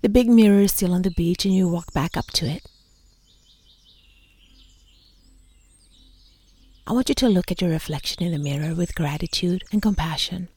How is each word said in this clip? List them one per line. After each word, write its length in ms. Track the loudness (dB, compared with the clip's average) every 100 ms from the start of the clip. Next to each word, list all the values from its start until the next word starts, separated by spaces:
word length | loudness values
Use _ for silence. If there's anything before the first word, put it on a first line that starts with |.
The 60 | 4
big 200 | 4 6
mirror 320 | 8 8 6
is 120 | 4
still 220 | 0 0
on 80 | 0
the 80 | 0
beach, 340 | 0 -2 0
and 100 | 0
you 140 | 2 2
walk 240 | -2 -6
back 240 | -6 -4 -6
up 120 | -6
to 140 | -4 -4
it. 160 | -6 -10 _ _ _ _ _ _ _ _ _ _ _ _ _ _ _ _ _ _ -20 -20 _ _ _ _ _ _ _ -20 _ _ _ _ _ -20 -20 _ _ _ _ _ -20 -2
I 60 |
want 160 | -2 0
you 60 | 0
to 120 | 2
look 240 | 2 0
at 80 | -2
your 100 | -2
reflection 520 | -2 -4 -8 -8 -6
in 100 | -4
the 60 | -4
mirror 360 | -4 -4 -4
with 200 | -4 -4
gratitude 680 | -2 -4 -4 -6 -4 -2 -4 -2
and 120 | -2
compassion. 680 | 0 0 -2 -4 -6 -6 -12